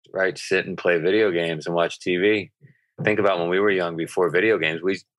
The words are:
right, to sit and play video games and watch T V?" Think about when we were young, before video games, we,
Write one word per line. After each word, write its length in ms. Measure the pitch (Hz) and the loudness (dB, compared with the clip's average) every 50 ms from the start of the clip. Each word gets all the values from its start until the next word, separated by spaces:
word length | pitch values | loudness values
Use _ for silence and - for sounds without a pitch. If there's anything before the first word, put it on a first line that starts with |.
| _ - | _ -8
right, 240 | - 95 95 92 82 | -4 -2 -2 -2 -2
to 60 | - - | -4 -4
sit 220 | - 95 95 - | -2 0 0 0
and 140 | 95 90 - | -2 -6 -2
play 180 | - 92 87 82 | 0 2 2 2
video 320 | 78 90 98 110 110 101 | 2 2 2 4 2 2
games 360 | 85 85 85 82 80 78 - | 2 0 -2 -2 -4 -4 -4
and 80 | 87 85 | -4 -2
watch 240 | 85 85 - - - | 0 0 -2 -2 -6
T 180 | - 95 90 | -4 -2 0
V?" 340 | 87 95 104 107 104 90 - _ _ _ - _ _ _ _ _ - - | 2 2 2 2 2 -2 -6 _ _ _ -20 _ _ _ _ _ -4 -2
Think 140 | 104 107 107 | 0 0 2
about 220 | 101 101 95 87 | 2 2 2 0
when 100 | 85 87 | 0 0
we 100 | 90 98 | 0 2
were 100 | 101 104 | 2 2
young, 240 | 98 92 87 85 82 | 2 0 -2 -2 -4
before 360 | 80 82 - - 95 90 82 | -6 -6 -6 -2 0 0 2
video 260 | 73 90 101 110 107 | 2 2 2 2 2
games, 240 | 85 80 78 80 82 85 | 2 0 -2 -2 -2 -2
we, 180 | 95 98 90 - _ _ | -2 -2 -4 -6 _ _